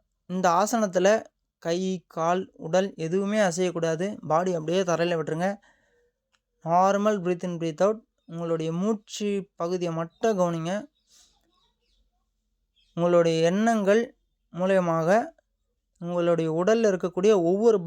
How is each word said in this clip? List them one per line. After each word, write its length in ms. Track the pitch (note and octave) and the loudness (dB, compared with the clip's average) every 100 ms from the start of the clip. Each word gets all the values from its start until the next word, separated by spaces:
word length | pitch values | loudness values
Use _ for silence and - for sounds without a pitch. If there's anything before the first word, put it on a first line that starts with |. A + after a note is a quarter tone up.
| _ _ - | _ _ -10
இந்த 200 | F#3 F#3 | -2 2
ஆசனத்துல 760 | E3+ G#3+ A#3 G#3 F3+ F#3 A3 - _ _ _ | 2 2 0 0 2 4 2 -2 _ _ _
கை, 400 | E3 F3 F#3+ F#3 - | -4 -2 -2 -6 -8
கால், 440 | E3+ E3 F#3 - | -4 0 0 -4
உடல் 400 | - E3 F3+ G3 - | -12 -2 0 0 -4
எதுவுமே 440 | D#3+ F#3+ G3+ G#3+ | -4 -2 0 0
அசையக்கூடாது. 760 | F#3+ E3 F3+ E3+ E3 D#3+ G3 G#3 D#3 | 0 0 -2 0 -2 -2 -4 -6 -2
பாடி 260 | D#3 F#3 | 0 0
அப்படியே 300 | E3+ D#3 F#3 | -2 -2 -2
தரையில 340 | F3+ D#3+ F3 E3 | 0 0 0 -2
விட்டுருங்க. 320 | D3+ D#3+ F#3 G#3 _ _ _ _ _ _ _ _ _ _ D#3+ | -2 -2 -2 -4 _ _ _ _ _ _ _ _ _ _ 0
நார்மல் 540 | F3 F#3+ G3+ G#3+ G#3 | 2 4 2 0 0
breathe 220 | F3 F3 | -2 -4
in, 140 | F3+ E3+ | -6 -6
breathe 260 | E3 D#3+ G3 | -6 0 0
out. 120 | A3 - _ - | -2 -10 _ -16
உங்களுடைய 460 | E3 E3+ E3 D#3+ | -8 -4 -4 -4
மூச்சு 800 | E3+ G#3 G#3+ - - G#3 G3 F#3 - | -4 -2 -4 -8 -8 -4 -4 -6 -8
பகுதியை 380 | E3+ F3+ E3+ | -4 -4 -4
மட்டும் 460 | E3 E3 _ A3+ G3 | -4 -8 _ -2 0
கவனிங்க. 340 | F3 E3 E3 G#3 C#4+ _ _ _ _ _ _ _ _ _ _ _ _ _ _ _ _ _ _ _ _ E3+ | 0 -2 -4 -6 -10 _ _ _ _ _ _ _ _ _ _ _ _ _ _ _ _ _ _ _ _ -4
உங்களுடைய 400 | F3 F3 E3+ D#3+ | 2 4 4 2
எண்ணங்கள் 760 | E3 G3 A3+ A3 F#3+ A3 A#3+ - _ _ _ | 2 2 2 2 2 2 0 -8 _ _ _
மூலியமாக 680 | E3+ F#3+ F#3+ F3 E3 D#3+ G#3+ D#4 - _ _ _ _ _ _ | -4 0 2 2 0 2 0 0 -10 _ _ _ _ _ _
உங்களுடைய 480 | E3+ F3 E3+ E3 D#3+ | -6 -2 0 0 0
உடல்ல 360 | D#3+ F#3 A#3 A3 | 0 2 2 2
இருக்கக்கூடிய 400 | F3+ F3+ - G3+ | 0 -4 0 2
ஒவ்வொரு 460 | G3+ E3 G3 A#3 G#3 | 4 2 2 4 2